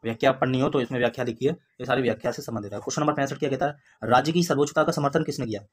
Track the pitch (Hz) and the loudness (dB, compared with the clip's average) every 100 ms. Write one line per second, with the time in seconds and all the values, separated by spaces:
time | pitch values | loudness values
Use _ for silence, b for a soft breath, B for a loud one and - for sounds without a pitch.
0 | 113 113 135 131 131 127 143 143 123 131 | -6 0 2 2 0 2 2 0 -2 0
1 | 120 - 120 113 135 175 _ _ 127 131 | 0 0 -6 0 -2 -2 _ _ -2 0
2 | 123 - 123 117 117 113 101 101 123 131 | 0 0 -2 -4 -6 -6 -6 -8 -6 0
3 | 151 147 139 135 147 135 151 - b b | 0 0 -2 -2 -2 0 -2 -4 b b
4 | 113 123 143 165 170 139 147 - 156 156 | 2 2 4 2 2 2 2 2 0 2
5 | 143 156 151 139 120 104 101 | 0 0 -2 -4 -6 -6 -10